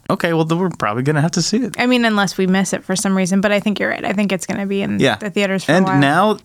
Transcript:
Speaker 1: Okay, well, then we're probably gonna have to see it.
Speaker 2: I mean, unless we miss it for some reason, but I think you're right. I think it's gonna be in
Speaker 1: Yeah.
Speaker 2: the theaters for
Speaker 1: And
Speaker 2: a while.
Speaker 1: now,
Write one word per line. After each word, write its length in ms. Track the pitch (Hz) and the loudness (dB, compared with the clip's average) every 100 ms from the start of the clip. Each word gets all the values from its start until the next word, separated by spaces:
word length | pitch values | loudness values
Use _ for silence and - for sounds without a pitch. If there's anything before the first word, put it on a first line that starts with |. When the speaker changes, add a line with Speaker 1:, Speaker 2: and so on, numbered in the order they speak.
| - | -4
Speaker 1:
Okay, 220 | 190 175 | -2 0
well, 120 | 165 160 | 0 0
then 120 | 165 | 0
we're 120 | 190 | -2
probably 340 | 160 107 110 | -2 -2 0
gonna 160 | 135 151 | 0 2
have 100 | 160 | 0
to 100 | 175 | 0
see 160 | - 220 | 0 -2
it. 180 | 240 - | -2 -2
Speaker 2:
I 80 | 247 | 2
mean, 200 | 247 233 | 2 2
unless 320 | 214 190 - | 2 0 0
we 100 | 185 | 2
miss 240 | 190 196 | 2 0
it 100 | 196 - | -4 -4
for 100 | 190 | -4
some 200 | 202 190 | 0 0
reason, 260 | 185 196 | 2 2
but 100 | 202 | 2
I 80 | 208 | 0
think 200 | 175 - | 0 -2
you're 100 | 202 | -4
right. 160 | - - | -4 -4
I 80 | |
think 180 | 196 202 | -2 0
it's 140 | 185 - | -2 -4
gonna 180 | 202 196 | -6 -4
be 160 | 196 | -4
in 180 | 202 202 | -2 0
Speaker 1:
Yeah. 180 | 139 101 | 0 0
Speaker 2:
the 120 | 208 | -4
theaters 360 | 190 196 190 - | -2 -2 -2 0
for 80 | |
Speaker 1:
And 120 | 170 190 | 2 4
Speaker 2:
a 40 | |
while. 100 | 185 | 4
Speaker 1:
now, 380 | 139 156 214 214 | 4 4 2 0